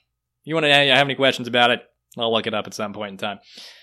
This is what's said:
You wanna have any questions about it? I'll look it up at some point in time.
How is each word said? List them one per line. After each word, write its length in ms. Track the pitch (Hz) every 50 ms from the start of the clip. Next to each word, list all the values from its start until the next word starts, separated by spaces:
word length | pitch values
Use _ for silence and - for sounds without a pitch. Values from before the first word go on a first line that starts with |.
| _ _ _ _ _ _ _ _ _
You 100 | 143 156
wanna 200 | 160 156 147 143
have 340 | 143 143 139 127 131 143 139
any 80 | 131
questions 320 | 120 135 131 123 - 123 120
about 240 | 117 123 120 120
it? 100 | 120 - - _ _ _ _ _ _ -
I'll 160 | 117 113 113
look 120 | 110 107
it 80 | 117 110
up 140 | 104 98 101
at 60 | -
some 180 | - 110 104
point 200 | 98 104 107 101
in 60 | 98 95
time. 220 | 113 104 101 - _ - - - - - - -